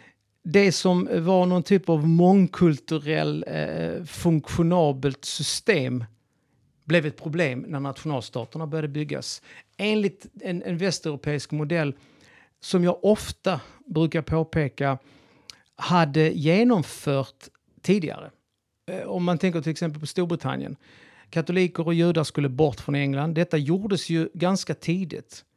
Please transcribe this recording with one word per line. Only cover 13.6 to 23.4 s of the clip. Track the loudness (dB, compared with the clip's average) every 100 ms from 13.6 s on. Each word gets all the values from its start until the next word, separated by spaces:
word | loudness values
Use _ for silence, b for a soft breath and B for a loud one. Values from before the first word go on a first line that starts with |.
| B B -6
brukar | -2 0 0
påpeka | -2 -2 0 -2 -2 -2 -2 -2 B B B B B B B -10
hade | 2 4 4 4 2
genomfört | 2 2 4 4 4 0 -6 -4 -2 -4 -10 -20 _ _ _
tidigare. | 0 0 0 -8 -14 -20 _ _ _ _ -12
Eh, | -10
om | -6 -2
man | 0 2
tänker | 0 0
till | -4
exempel | -4 -6 -6
på | -6
Storbritannien. | -4 -2 -2 -4 -6 -8 -12 B B B B B
Katoliker | -4 -2 0 0 0 0
och |
judar | 2 4 2
skulle | 0 0 -2
bort | 2 2 2
från | -4
England. | -2 0 0 -2
Detta | 0